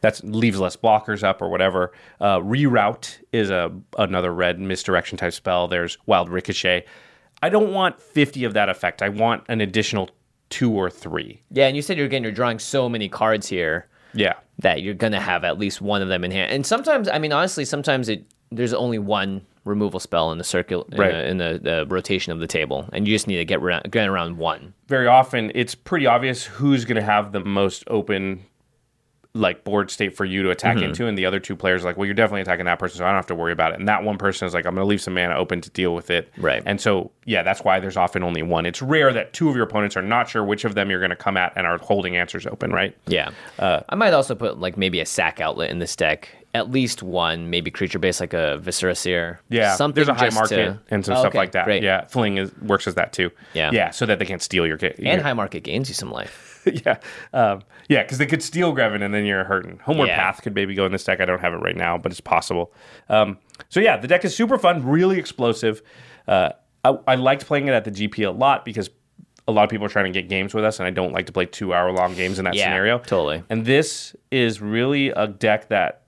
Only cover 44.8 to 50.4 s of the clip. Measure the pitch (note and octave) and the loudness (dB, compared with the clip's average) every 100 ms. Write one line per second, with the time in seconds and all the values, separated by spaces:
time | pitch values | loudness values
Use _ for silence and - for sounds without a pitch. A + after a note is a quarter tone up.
44.8 | F#2+ F2 D#2 - E2 - D#2+ - D#2+ F2 | 0 0 -4 0 -2 0 -2 -2 -4 -4
45.8 | E2+ - D#2 D2+ - - _ A#2 A2 C3 | -6 0 0 0 -6 -20 _ -6 -2 0
46.8 | B2 - F#2 F2+ E2+ E2 E2+ F2 E2+ - | 0 -4 -4 -2 0 -2 -2 -2 -4 -6
47.8 | F#2 F#2 F#2 F2 F2 E2+ D#2 C#2+ F2 - | -4 0 0 0 -4 -2 -2 -2 -6 -2
48.8 | F#2 F2 F#2 F2 E2+ F2 _ A2+ G#2+ F#2 | -2 -2 -2 -2 -2 -8 _ 0 2 2
49.8 | D3 C#3+ D3 B2 B2 A2 | 2 2 2 2 2 2